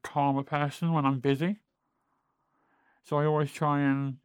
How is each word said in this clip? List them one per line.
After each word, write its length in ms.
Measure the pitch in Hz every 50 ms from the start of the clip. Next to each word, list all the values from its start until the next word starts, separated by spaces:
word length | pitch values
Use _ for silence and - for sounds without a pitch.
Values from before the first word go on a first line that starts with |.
| -
calmer 400 | - - 151 143 139 139 135 135
person 500 | - 151 143 147 143 - - 170 165 165
when 120 | 156 139
I'm 140 | 135 135 131
busy. 420 | 113 143 139 135 160 180 208 - _ _ _ _ _ _ _ _ _ _ _ _ _ _ _ _ _ _ _ _ _ _ _ _ _ _ _ _ _
So 140 | - 156
I 80 | 147 147
always 260 | 151 151 151 151 143
try 300 | - - 160 147 147 143
and, 380 | 143 139 135 139 139 139 131 - _